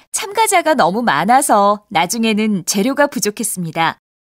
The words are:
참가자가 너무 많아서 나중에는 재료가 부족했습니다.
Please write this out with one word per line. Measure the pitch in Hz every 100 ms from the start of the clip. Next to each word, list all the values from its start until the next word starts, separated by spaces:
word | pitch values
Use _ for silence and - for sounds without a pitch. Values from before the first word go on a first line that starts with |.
| _
참가자가 | - 403 403 440 370 311 294
너무 | 160 202
많아서 | 226 143 185 254 294 220 202 208 -
나중에는 | 160 180 240 226 208 220 196 -
재료가 | 208 233 277 285
부족했습니다. | 247 208 208 226 - 165 165 160 - _ _